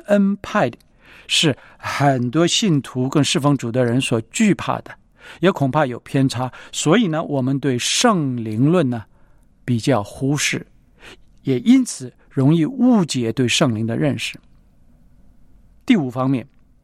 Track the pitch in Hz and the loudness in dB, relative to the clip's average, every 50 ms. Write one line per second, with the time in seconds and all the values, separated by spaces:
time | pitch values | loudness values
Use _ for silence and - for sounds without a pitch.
0 | - - 208 202 196 196 202 - - - - 208 151 120 - - _ _ _ _ | -2 0 2 2 2 2 0 -4 -6 -4 -2 0 0 -2 -4 -8 _ _ _ _
1 | _ - - - - - - - 185 156 120 - - - - - - - - - | _ -20 -20 -20 -8 -4 -2 0 2 0 0 -2 -8 -18 -20 -14 -12 -8 -4 0
2 | 143 143 135 123 123 123 117 156 175 165 - - 233 202 156 139 - - - 127 | 2 2 2 0 -2 0 0 2 2 2 0 0 2 2 2 0 0 -4 -4 -4
3 | 127 135 - 156 135 - - 160 131 147 143 131 - 117 110 127 127 117 117 131 | -4 0 0 0 2 2 0 0 0 0 0 0 -2 -2 -2 0 0 2 0 0
4 | 131 - 127 110 107 - - - 226 208 147 - - - 123 - - - - - | 0 0 -2 -2 -4 -4 -2 2 2 2 2 0 -2 -4 -6 -6 -8 -14 -20 -20
5 | _ _ _ _ - - - - 165 185 196 - 147 131 123 156 151 127 120 113 | _ _ _ _ -20 -20 -6 0 0 0 2 2 -2 0 0 0 0 -2 -4 -8
6 | - - - 139 135 131 - 117 131 123 - - - - - - - 151 170 240 | -8 -2 0 2 2 2 0 -2 -6 -8 -8 -14 -20 -12 -10 -4 0 2 2 4
7 | 233 170 156 156 - - 143 135 123 131 139 139 123 143 123 120 - - - - | 2 0 -2 -4 -4 -4 -4 -2 -2 -2 -2 -2 -2 -2 -2 -2 -2 -2 0 2
8 | - 240 208 175 147 135 123 120 110 110 107 110 135 151 175 185 151 123 123 113 | 2 2 2 2 0 -2 -4 -6 -6 -4 0 2 2 4 4 2 2 0 -2 -6
9 | 104 - - _ _ _ _ _ _ _ _ _ _ - 123 113 - 143 131 104 | -8 -14 -20 _ _ _ _ _ _ _ _ _ _ -2 -2 0 0 0 0 0
10 | 101 - - - 135 135 151 139 - - - - - - _ _ _ _ _ _ | -2 -6 -8 -6 -4 -2 -2 -2 -2 -4 -4 -6 -8 -12 _ _ _ _ _ _
11 | - - - - - - _ _ - 131 131 123 - 220 254 269 247 - - - | -20 -20 -20 -20 -20 -20 _ _ -4 -2 -2 2 4 4 6 6 4 0 -6 -12
12 | 131 123 - _ _ _ - 139 131 139 165 170 151 151 269 - 240 254 240 208 | -14 -16 -16 _ _ _ -2 2 2 4 4 4 2 -2 0 0 2 4 4 4
13 | 170 - - 127 120 113 113 - 127 113 - - 175 131 113 107 113 113 117 135 | 2 0 -2 -2 -2 -2 -2 0 0 0 0 0 0 0 0 -2 -4 -4 -2 -2
14 | 156 143 113 113 - - - - _ _ - _ _ _ _ _ _ _ _ _ | -2 -2 -2 -4 -6 -10 -12 -14 _ _ -20 _ _ _ _ _ _ _ _ _
15 | _ _ _ - - - _ _ - - - _ _ _ _ _ _ - 247 190 | _ _ _ -20 -20 -20 _ _ -20 -20 -20 _ _ _ _ _ _ 2 2 2
16 | 139 127 120 131 127 135 139 120 - - _ _ _ _ _ _ | 2 -2 -4 -2 -2 -2 -2 -2 -4 -10 _ _ _ _ _ _